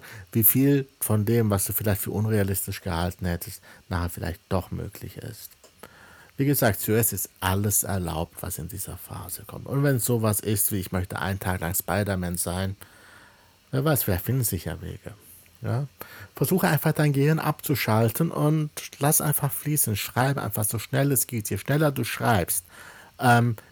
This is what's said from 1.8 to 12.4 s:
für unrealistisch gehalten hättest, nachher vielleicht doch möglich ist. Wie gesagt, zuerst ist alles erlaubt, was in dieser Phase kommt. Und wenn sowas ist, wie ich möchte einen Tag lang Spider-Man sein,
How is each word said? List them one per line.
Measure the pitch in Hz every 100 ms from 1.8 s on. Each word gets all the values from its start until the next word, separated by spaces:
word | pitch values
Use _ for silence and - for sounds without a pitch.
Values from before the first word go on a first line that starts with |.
| 110 95
für | -
unrealistisch | 101 110 110 98 95 - 87
gehalten | 98 85 87 - 90
hättest, | 85 - - - - -
nachher | 87 85
vielleicht | - 82 85 -
doch | 95 -
möglich | 87 85 - - -
ist. | - - - - - _ - - - - - -
Wie | 139
gesagt, | 139 123 107
zuerst | - 110 117
ist | 98 - -
alles | 92 95 104 101
erlaubt, | 90 95 85 80 85 -
was | 82 -
in | 82
dieser | 95 - 87
Phase | - - 87 - 107
kommt. | - -
Und | 135
wenn | 143 131
sowas | - 120 110 104
ist, | - 107 -
wie | 104
ich | 87
möchte | 95 90 -
einen | 87 98
Tag | 92 92
lang | 82 87
Spider-Man | - 92 101 92 87
sein, | 87